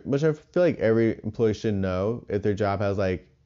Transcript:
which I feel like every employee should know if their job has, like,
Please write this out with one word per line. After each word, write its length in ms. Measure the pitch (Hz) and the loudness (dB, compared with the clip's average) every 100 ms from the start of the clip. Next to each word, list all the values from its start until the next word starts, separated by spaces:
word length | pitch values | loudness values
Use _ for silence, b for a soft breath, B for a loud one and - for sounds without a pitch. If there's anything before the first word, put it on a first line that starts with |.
which 180 | 87 143 | -2 0
I 100 | 160 | 0
feel 300 | 151 _ 175 | -2 _ 0
like 160 | 175 - | 2 2
every 420 | 107 113 113 - | 2 4 2 0
employee 300 | - 107 113 | -8 0 0
should 200 | 104 113 | 0 -2
know 500 | 101 95 92 101 120 - | -2 -2 -2 -2 -4 -4
if 140 | 101 | -2
their 120 | 104 | -2
job 260 | 98 101 98 | 0 -2 0
has, 180 | 101 98 | -2 0
like, 300 | 95 92 - _ | -2 -2 -8 _